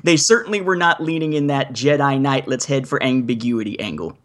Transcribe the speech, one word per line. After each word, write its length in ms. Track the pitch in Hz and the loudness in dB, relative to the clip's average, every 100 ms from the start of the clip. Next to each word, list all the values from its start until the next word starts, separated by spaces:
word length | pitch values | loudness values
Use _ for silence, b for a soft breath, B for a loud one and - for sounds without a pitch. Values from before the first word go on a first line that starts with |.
they 140 | 165 160 | 2 4
certainly 440 | - 226 226 208 | 4 2 2 -4
were 140 | 185 180 | 0 2
not 280 | 175 165 | 2 0
leaning 300 | 160 165 156 | -2 -2 0
in 120 | 151 143 | 0 0
that 260 | 139 139 | 0 -2
Jedi 460 | 117 139 147 139 135 | -2 2 2 2 2
Knight, 280 | 139 135 - | 2 0 -2
let's 180 | 127 - | -4 -2
head 220 | 139 139 | -2 -2
for 160 | 143 | -2
ambiguity 760 | 131 131 120 117 120 117 104 107 | 0 0 0 -2 -2 -2 -4 -6
angle. 380 | 104 78 82 - | -8 -6 -8 -10